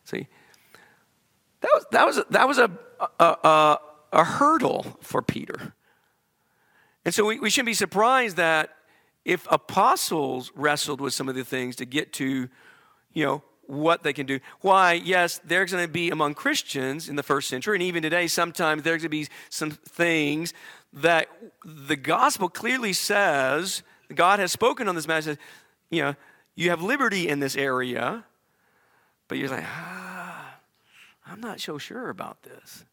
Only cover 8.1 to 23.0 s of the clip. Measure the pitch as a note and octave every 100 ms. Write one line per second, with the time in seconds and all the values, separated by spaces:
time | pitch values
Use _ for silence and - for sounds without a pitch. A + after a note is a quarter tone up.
8.1 | C4 A#3+ E3+ E3+ D#3 D#3 _ _ _ _
9.1 | _ - F3 - D#3 - - A3 F4 -
10.1 | E3+ C#3 B2+ B2+ - D3 D3 - C3+ C#3
11.1 | - C3+ B2+ B2+ C3 B2+ B2 B2+ C3+ -
12.1 | - C3+ C3+ B2+ _ - - _ _ _
13.1 | - C#3+ C#3+ _ _ _ C#3+ D#3 E3+ D3+
14.1 | C3+ C3+ C3+ - - F#3+ F#3+ F#3 E3+ F3
15.1 | F#3 E3+ - D#3+ F3 F#3+ F3+ F3 D#3 E3+
16.1 | D#3 D3 D3 C#4 D4 - C#3 C3 C#3+ D#3+
17.1 | C#3+ C#3+ C#3+ C#3 C3 E3 G#3 F3+ E3+ D#3
18.1 | E3+ E3+ E3+ E3+ E3 E3 D3+ D3+ E3 D#3+
19.1 | D3+ D3+ - - - D#3 D3 - - E3+
20.1 | E3 D3 D3 E3 - - - _ D3 D3+
21.1 | E3 - - A3 _ - D#3 C#3 D3+ C3
22.1 | E3+ C4 - F#3 - A3+ B3+ A3+ F3+